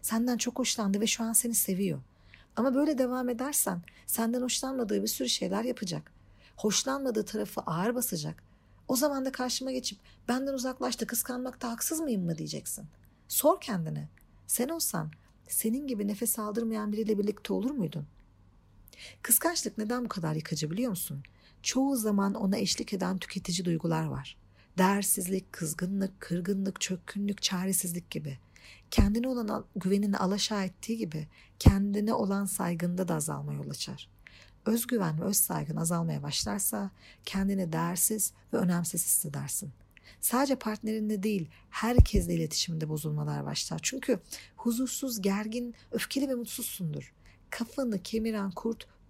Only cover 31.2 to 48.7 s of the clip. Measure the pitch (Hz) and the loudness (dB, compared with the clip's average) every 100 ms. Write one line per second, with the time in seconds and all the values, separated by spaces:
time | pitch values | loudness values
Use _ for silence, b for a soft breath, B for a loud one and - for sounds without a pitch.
31.2 | 151 B B B - 196 202 202 208 - | -8 B B B 8 8 6 2 2 2
32.2 | 196 196 196 - 180 170 175 180 175 160 | 2 2 0 0 0 0 0 0 0 0
33.2 | 151 143 147 143 143 147 - 139 - - | 0 -4 -4 -6 -6 -6 -8 -8 -14 -20
34.2 | - B B B - 233 - 240 170 156 | -20 B B B 0 0 2 0 2 0
35.2 | 180 202 - 160 147 156 165 170 165 147 | 0 2 2 0 -2 -2 0 0 0 -2
36.2 | 143 - - 202 - 214 202 - B B | -2 -2 -2 -2 -2 -2 -4 -8 B B
37.2 | - 190 196 196 170 160 170 180 - 220 | -6 0 2 2 0 0 0 2 0 2
38.2 | - - b - 180 175 170 170 - - | -2 -4 b 0 2 2 0 -2 0 0
39.2 | 156 143 139 - 147 - - - B B | 0 -4 -4 -6 -6 -12 -20 -20 B B
40.2 | - 240 277 262 220 214 214 220 214 208 | 0 2 4 2 -2 -4 -2 -2 0 0
41.2 | 214 202 160 B B - 226 247 - 202 | 0 0 -2 B B -2 6 8 8 8
42.2 | 170 170 156 - - 160 156 156 156 151 | 4 2 0 -2 -2 -2 -2 -4 -2 -4
43.2 | 151 143 143 147 - 160 - 262 - 202 | -2 -4 -4 -4 -4 -4 -4 -2 0 0
44.2 | - B B B 233 233 262 - 269 226 | -2 B B B -2 0 -2 -4 -4 -2
45.2 | 196 196 214 233 240 233 B 226 - 277 | 0 0 -2 -4 -6 -10 B -6 -4 0
46.2 | 277 247 233 - 233 - 170 147 135 - | 0 0 -4 -6 -8 -4 -4 -4 -8 -16
47.2 | b b - - 226 - 254 196 - 226 | b b -10 -6 -6 -2 0 -2 -2 -2
48.2 | 220 214 196 - 226 | 0 0 -2 -2 -4